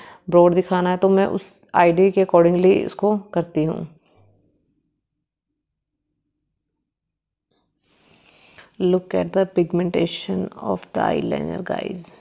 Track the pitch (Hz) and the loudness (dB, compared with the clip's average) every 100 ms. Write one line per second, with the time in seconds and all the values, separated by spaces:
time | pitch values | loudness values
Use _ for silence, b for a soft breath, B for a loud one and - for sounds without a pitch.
0 | B B - 175 175 175 185 185 180 180 | B B 0 4 6 4 0 -2 0 0
1 | 196 190 196 190 - - _ - 175 170 | 2 2 0 -2 -6 -8 _ 2 4 4
2 | 196 190 190 175 170 175 180 202 - - | 2 2 2 4 4 4 4 2 0 -2
3 | 202 214 202 175 - - 156 - 160 - | -2 -2 -4 -6 -4 -4 -4 -4 -10 -16
4 | _ _ _ _ _ _ _ _ _ _ | _ _ _ _ _ _ _ _ _ _
5 | _ _ _ _ _ _ _ _ _ _ | _ _ _ _ _ _ _ _ _ _
6 | _ _ _ _ _ _ _ _ _ _ | _ _ _ _ _ _ _ _ _ _
7 | _ _ _ _ _ _ _ _ _ b | _ _ _ _ _ _ _ _ _ b
8 | b b b b b b b _ 185 180 | b b b b b b b _ 0 0
9 | 180 185 170 190 190 185 170 175 180 - | -2 -4 -2 -2 -2 0 -2 -2 -2 -2
10 | 170 - - 190 185 - 214 185 - - | -4 -6 -8 -6 -8 -10 -6 -6 -6 -4
11 | - 160 - 143 156 170 180 - - 180 | -2 -2 -4 -6 -6 -8 -6 -8 -8 -10
12 | 165 - | -14 -14